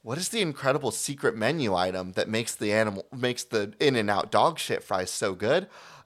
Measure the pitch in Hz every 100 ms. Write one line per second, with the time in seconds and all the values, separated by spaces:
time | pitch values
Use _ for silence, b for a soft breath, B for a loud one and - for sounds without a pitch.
0 | 110 135 180 233 185 139 139 143 135 -
1 | - 143 135 113 107 165 123 92 92 92
2 | 92 92 95 110 113 - 104 107 110 98
3 | - 131 123 123 - 113 101 - 151 127
4 | 104 98 82 104 135 160 - 113 - 98
5 | 92 - 107 92 101 160 196 B B B